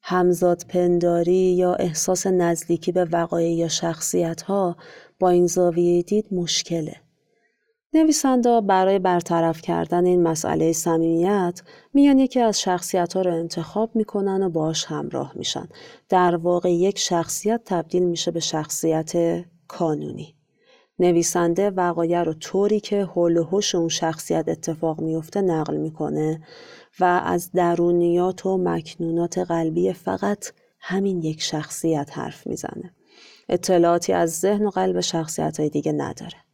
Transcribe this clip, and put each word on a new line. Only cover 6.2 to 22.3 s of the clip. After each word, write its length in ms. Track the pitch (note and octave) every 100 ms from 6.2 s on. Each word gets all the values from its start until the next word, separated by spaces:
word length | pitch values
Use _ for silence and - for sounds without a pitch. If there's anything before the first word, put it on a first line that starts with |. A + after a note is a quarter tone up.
| G#3
مشکله. 640 | F3+ E3 - - E3 D#3 - _ _ _ _ _ _ _ _ _
نویسنده 680 | D#4 D#4 D4 C4+ B3+ A#3+ A#3
برای 380 | G3+ F#3+ F#3+ G3
برطرف 640 | F#3 F3 E3+ E3+ E3 D#3+
کردن 440 | - E3+ D#3+ F3 F3+
این 160 | F3+
مسئله 500 | E3+ D#3+ - D#3+ D#3+
صمیمیت 920 | D#3+ F3 E3 E3 E3 F3+ G3+ F3 F3 - - _
میان 260 | C#4 C#4+ C4+
یکی 220 | C4 B3+
از 200 | A#3 G3+
شخصیت‌ها 600 | - F3+ - F#3 E3+ F#3+
رو 120 | F3+
انتخاب 600 | E3 E3+ - D#3+ G#3 A3+ A3+
می‌کنن 460 | G#3+ G3+ G3 F#3+
و 80 | F#3+
باهاش 340 | E3 D#3 D#3+
همراه 480 | - D3+ A2+ B2+ C#3 -
می‌شن. 320 | - - - - - - _
در 280 | F#3 F3+ E3+
واقع 360 | E3+ F3 F3+
یک 260 | F3 F#3+ G3
شخصیت 640 | - E3+ E3 - G#3 A#3
تبدیل 380 | - F3+ D#3+ F3+
می‌شه 280 | F3+ E3 -
به 100 | E3
شخصیت 1040 | D#3+ D#3 D#3 - E3 D#3+ D#3 F3 E3+ E3+ F3 _ _
کانونی. 680 | - E3 D3+ D3+ - D#3 _ _ _ _ _ _ -
نویسنده 720 | F3+ E3+ E3+ F3+ E3+ E3+ G3+
وقایع 520 | F#3 F3 E3+ E3 F3
رو 120 | E3+